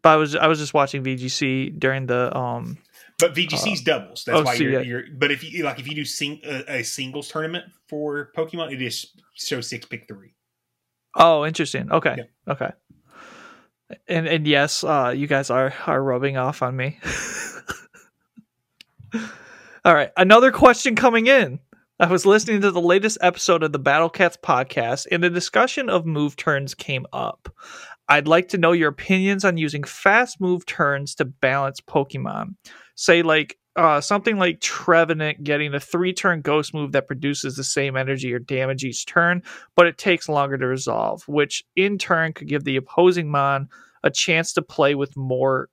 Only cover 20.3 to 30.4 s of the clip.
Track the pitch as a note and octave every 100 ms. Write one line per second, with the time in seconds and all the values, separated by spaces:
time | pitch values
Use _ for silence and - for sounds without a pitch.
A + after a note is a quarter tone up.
20.3 | A3 C4 C4 B3+ A#3 C4+ A3 B3 A3+ A3+
21.3 | C4 E3 C3+ _ _ _ _ E3+ F3+ G3
22.3 | G#3+ G3+ G#3 G3+ F3+ E3+ F#3+ G#3+ G#3+ F3+
23.3 | F3 - E3+ D#3 D3 C3+ D3 E3 - F3
24.3 | - - B2+ C3 - A#2 C3 - F3 F3
25.3 | F3 E3+ - B3+ - B3 F#3+ D#3+ D3+ D3
26.3 | - - C#3+ C#3 - - C3+ - - -
27.3 | - - _ - - - - - C#3+ D3
28.3 | E3 F3+ F#3+ E3 E3+ D#3 C#3+ - F#3+ F#3+
29.3 | G3 G3 E3+ D#3 D3 C3+ - G3 G#3+ B3
30.3 | -